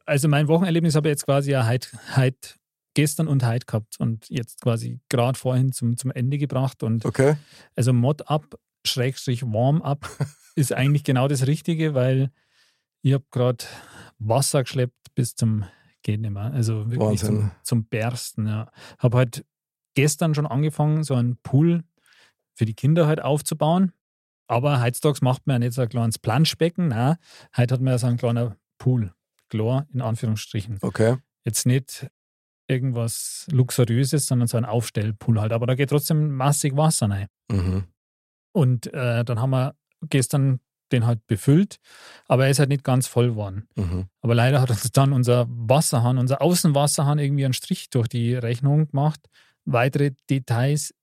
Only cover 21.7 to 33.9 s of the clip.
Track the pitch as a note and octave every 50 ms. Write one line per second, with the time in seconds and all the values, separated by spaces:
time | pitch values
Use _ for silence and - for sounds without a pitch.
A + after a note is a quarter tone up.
21.7 | E3+ E3+ D#3+ _ _ _ _ _ _ _ _ _ _ _ _ _ _ - A#2 G#2+
22.7 | A2 - - C#3 D#3+ F3 E3 D3+ D#3 - - B2+ C#3+ D3 D3 - E3 D3+ D3+ D#3
23.7 | E3+ F#3 G3 F3+ - _ _ _ _ _ _ _ _ _ _ - A#2 A#2 C3 D3
24.7 | C#3+ B2 A#2+ A#2+ A#2+ - - D3+ C#3+ - C3 B2+ B2+ - - D3 C3+ A#2+ A#2+ B2
25.7 | A#2 C3 B2+ A2 - A#2+ A#2 A2+ A2 - - A#2 A2 C3+ D#3+ - - - D#3+ E3+
26.7 | E3+ - F3 D#3+ A2+ A2 B2 C3+ E3 - _ - - - - - - - A#2+ A#2+
27.7 | B2+ B2 C3 C3 B2+ A#2+ A#2+ B2+ A#2+ A#2+ - A#2 A#2 A#2+ A#2+ A#2+ G2 - _ _
28.7 | _ - - C3 B2+ A#2+ G#2+ F#2 - _ _ _ _ _ _ _ - G#2+ G#2+ A2+
29.7 | B2+ C3+ C#3+ - - A#2+ A#2+ A2+ A2+ A2+ - A2+ A2 G#2 - - - G#2+ F#2 A2+
30.7 | G#2+ G2 - A2 - - A2 A2+ B2 C3 - _ _ _ - A#2+ A2+ - - B2
31.7 | B2 C#3 C3 - - - - - - _ _ _ _ _ _ _ _ _ _ -
32.7 | C3+ B2+ B2+ C3+ A#2+ A#2 A#2 A#2 - - - - - - - - D3+ B2 B2+ B2
33.7 | - - B2 A2